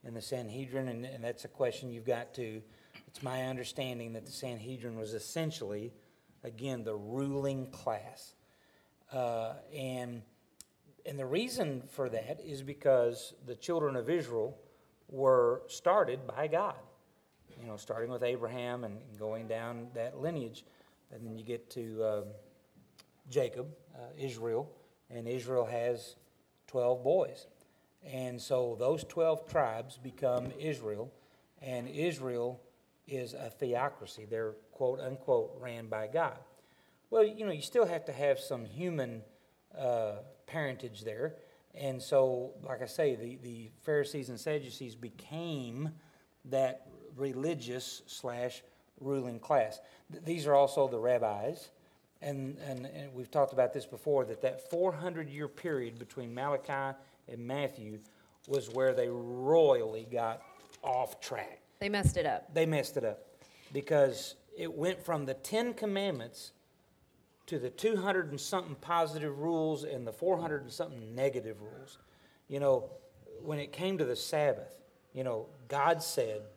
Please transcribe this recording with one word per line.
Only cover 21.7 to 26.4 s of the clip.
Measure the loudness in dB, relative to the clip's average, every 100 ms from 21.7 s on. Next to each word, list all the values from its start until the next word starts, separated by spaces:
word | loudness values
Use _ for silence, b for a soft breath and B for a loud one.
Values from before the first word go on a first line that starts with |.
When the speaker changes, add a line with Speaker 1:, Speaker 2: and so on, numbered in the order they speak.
Speaker 1:
to, | -10 -8 0
um, | 0 0 -4 -12 -20 _ _ -20 _ _ -20 _ -2
Jacob, | 0 0 -2 -10 -12 -20
uh, | -18 -16 -8
Israel, | -8 -4 0 0 -2 B B B _
and | -10 -4
Israel | -4 0 0 2
has | 0 0 0 -4 -18 _ _